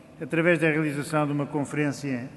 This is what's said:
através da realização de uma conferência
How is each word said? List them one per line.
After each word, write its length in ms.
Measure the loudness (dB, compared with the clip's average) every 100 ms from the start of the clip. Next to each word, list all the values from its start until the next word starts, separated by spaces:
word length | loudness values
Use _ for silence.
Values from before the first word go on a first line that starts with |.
| -20 -14
através 380 | -4 2 4 4
da 80 | 4
realização 580 | 2 0 -2 -2 0 2
de 60 |
uma 140 | 0 -2
conferência 840 | -2 -2 -2 -2 -2 -4 -6 -6